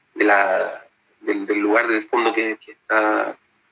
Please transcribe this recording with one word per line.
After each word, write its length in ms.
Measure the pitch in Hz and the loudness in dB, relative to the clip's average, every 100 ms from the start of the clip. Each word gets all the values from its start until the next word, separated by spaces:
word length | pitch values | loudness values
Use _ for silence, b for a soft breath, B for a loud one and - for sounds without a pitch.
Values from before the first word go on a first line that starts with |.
| _ | _
de 100 | - | -2
la, 600 | 104 101 98 92 92 95 - _ _ _ | 2 4 2 0 -2 -8 -18 _ _ _
del, 260 | 110 101 98 | -6 -4 -2
del 120 | 104 | -2
lugar 260 | 104 110 117 | 2 2 2
del 160 | 110 | -2
fondo 320 | 107 123 113 | -2 0 0
que, 240 | 107 110 107 | 0 -4 -6
que 140 | - | -12
está, 680 | - - 107 107 107 104 - _ _ _ | -16 -4 0 2 0 -4 -8 _ _ _